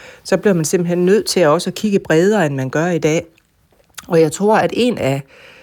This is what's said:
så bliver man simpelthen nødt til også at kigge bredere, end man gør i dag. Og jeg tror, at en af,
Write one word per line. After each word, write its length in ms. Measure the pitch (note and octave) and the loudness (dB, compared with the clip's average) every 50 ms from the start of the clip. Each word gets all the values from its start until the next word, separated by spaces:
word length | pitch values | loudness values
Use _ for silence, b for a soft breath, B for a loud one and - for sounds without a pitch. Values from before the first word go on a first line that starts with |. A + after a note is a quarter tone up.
| B B B B B | B B B B B
så 120 | - G3 | -2 -2
bliver 180 | F3+ F#3+ G#3+ F#3+ | 0 2 2 0
man 100 | E3+ D#3+ | 0 0
simpelthen 420 | - - F3 F3+ E3+ F3+ F3 F3+ | -2 -2 -2 -2 0 0 0 2
nødt 200 | F3+ G3 A3 F#3 | 2 2 2 0
til 200 | - - F#3 F3 | 0 0 2 2
også 240 | D3 D3 F3 - F#3+ | 2 2 0 -2 -6
at 40 | - | -8
kigge 240 | - - G#3+ G3 F#3+ | -4 -4 0 0 0
bredere, 480 | - - E3 D#3+ E3+ G3 A3 G#3+ E3+ | 0 2 2 2 4 4 2 2 0
end 80 | D3 C#3 | 0 -2
man 160 | C3+ C3 C3 | -4 -6 -4
gør 160 | - D3+ D#3+ | -4 -2 -2
i 120 | F3+ F3 D#3+ | -2 -2 -2
dag. 280 | D3+ D#3 D3+ E3 - - _ _ _ _ _ _ _ _ _ _ _ _ - - - - | 0 0 -2 -2 -4 -8 _ _ _ _ _ _ _ _ _ _ _ _ -20 -18 -8 -2
Og 120 | F3 E3 | 2 2
jeg 120 | D#3+ D3+ D3 | 2 2 0
tror, 240 | - F#3+ G#3 A3 | -2 0 2 2
at 140 | F#3+ C3+ B2+ - | 2 2 0 0
en 240 | - A#3 B3 G#3+ - | 0 -2 -2 -2 -2
af, 240 | G#2+ C3 C3+ C#3 C#3 B B B B B B B | -2 -4 -4 -4 -8 B B B B B B B